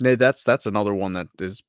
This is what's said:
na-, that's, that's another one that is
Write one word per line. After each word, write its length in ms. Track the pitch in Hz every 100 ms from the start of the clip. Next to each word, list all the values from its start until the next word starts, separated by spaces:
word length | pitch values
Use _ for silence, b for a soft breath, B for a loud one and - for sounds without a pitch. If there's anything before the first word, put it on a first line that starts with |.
na-, 160 | 127 123
that's, 260 | 127 -
that's 220 | - 123 110
another 280 | 101 101
one 180 | 98 95
that 140 | 90 87 _
is 220 | 92 95